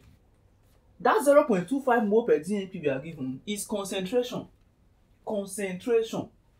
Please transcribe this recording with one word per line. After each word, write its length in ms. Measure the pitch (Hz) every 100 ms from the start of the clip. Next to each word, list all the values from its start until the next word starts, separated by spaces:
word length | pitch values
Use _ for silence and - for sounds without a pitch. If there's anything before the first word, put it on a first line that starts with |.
| - _ _ _ _ _ _ _ _ -
That 240 | 240 427
zero 180 | 285 294
point 260 | 302 185 -
two 120 | 269
five 260 | 254 233 208
mole 160 | 220
per 160 | 226 147
D 240 | 165 208
M 60 | 190
cube 160 | 175
you 60 | 147
are 80 | 135
given 400 | 165 143 131 131
is 220 | 202 202 -
concentration. 800 | 208 190 196 185 247 247 196 - _ _ _ _ _ _ _ -
Concentration. 1000 | 208 196 - 196 180 254 226 220 202 - _ _